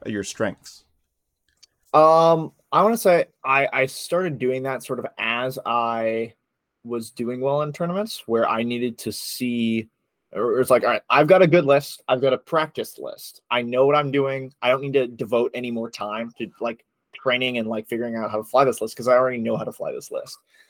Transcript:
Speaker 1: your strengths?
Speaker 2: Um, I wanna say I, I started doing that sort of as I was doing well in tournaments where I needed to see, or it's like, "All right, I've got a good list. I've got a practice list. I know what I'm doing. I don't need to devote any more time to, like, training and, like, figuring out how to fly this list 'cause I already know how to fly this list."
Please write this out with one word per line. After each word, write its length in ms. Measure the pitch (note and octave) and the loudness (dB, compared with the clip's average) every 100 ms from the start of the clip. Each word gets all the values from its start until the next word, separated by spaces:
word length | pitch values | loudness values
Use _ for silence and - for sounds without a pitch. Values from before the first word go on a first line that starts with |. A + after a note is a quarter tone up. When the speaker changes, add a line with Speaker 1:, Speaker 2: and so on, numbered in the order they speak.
| - | -8
Speaker 1:
your 180 | G#2 | -8
strengths? 600 | G2 - G#2 - - - _ _ _ _ _ _ _ _ _ _ _ | -6 -4 -6 -6 -18 -20 _ _ _ _ _ _ _ _ _ _ _
Speaker 2:
Um, 580 | D3+ D#3 D#3+ E3 E3 D3+ _ - | 6 8 8 6 4 0 _ -2
I 100 | D#3+ | 2
wanna 140 | G#3 A#3 | 2 2
say 300 | G3 F3 - _ C3+ | 4 4 2 _ 0
I, 240 | C3+ C3+ | 0 0
I 140 | C3 C3 | 0 -2
started 520 | - - F3 F#3 B2 | -4 -4 -2 -2 -2
doing 260 | B2+ C3 | -2 -2
that 200 | C3+ B2+ | -4 -6
sort 160 | - A#2+ | -8 -8
of 60 | A#2 - | -8 -6
as 400 | A2+ A#2+ C3 C3 - | -4 -4 -4 -6 -2
I 680 | A#2+ A#2 A2+ A2+ A2+ A2+ _ _ _ _ _ | -2 0 -2 -2 -4 -6 _ _ _ _ _
was 260 | A#2 A#2 A2 | -8 -8 -8
doing 300 | - A#2 B2+ | -8 -8 -4
well 220 | C3+ D3 | -2 -2
in 100 | D3 | -4
tournaments 520 | D3 E3+ F#3+ A3 - - | -6 -6 -4 -6 -8 -2
where 200 | A#2 - | 0 0
I 160 | A2+ | 0
needed 340 | A#2 A#2+ B2 A#2 | -2 -2 -4 -6
to 140 | A2+ | -10
see, 760 | - - - B2+ A#2+ A2+ A2+ A2 _ _ _ _ | -8 -10 -6 -4 -2 0 -2 -4 _ _ _ _
or 260 | G2 A#2 A#2 | -4 0 2
it's 100 | B2+ | 4
like, 140 | B2 | 4
"All 60 | A#2+ | 2
right, 120 | A2 - | -2 2
I've 180 | C3+ D3+ | 4 6
got 140 | F#3 | 6
a 60 | E3 | 6
good 160 | F3 | 4
list. 400 | C#3 C#3 - - - | 4 2 2 -10 -2
I've 100 | B2+ | 0
got 140 | C3+ | 2
a 40 | B2+ | 0
practice 600 | - E3 D#3+ - A2 - | -2 -2 -2 -6 -10 -10
list. 420 | - - - - - | -14 -14 -18 -16 -4
I 120 | B2 | -4
know 240 | A#2+ B2 C#3 | 0 4 4
what 100 | D3 | 4
I'm 160 | C#3+ | 2
doing. 420 | C#3 C3+ C3+ C3 - | 0 0 -4 -10 -4
I 80 | B2 | 0
don't 120 | C3+ | 0
need 120 | C#3 | 2
to 140 | C#3 B2 | 0 0
devote 440 | A#2 A2 A#2+ A#2+ | -4 -2 0 0
any 180 | B2 B2 | -2 -6
more 180 | A#2 A2+ | -6 -8
time 420 | - G#2 G#2+ A#2 - | -8 -8 -8 -10 -10
to, 140 | G#2+ - | -12 -8
like, 260 | A#2 A#2 _ _ _ | -8 -8 _ _ _
training 440 | - C3 B2 B2+ B2 | -8 -4 -2 -2 -4
and, 120 | A2 | -4
like, 180 | A2+ - | -6 -6
figuring 300 | A#2 A#2+ A2+ | -6 -6 -6
out 120 | G#2+ | -6
how 80 | G#2+ | -6
to 60 | |
fly 220 | A2 B2+ C3+ | 0 2 2
this 160 | A2+ | 0
list 160 | A2+ - | -6 -4
'cause 100 | A#2+ | 2
I 80 | B2 | 2
already 220 | C3 A#2+ | 2 -2
know 180 | A2+ A2 | -4 -4
how 80 | |
to 80 | A2 | -6
fly 220 | - D2+ | -10 -10
this 180 | B1+ - | -10 -10
list." 260 | - - - _ _ _ | -12 -12 -18 _ _ _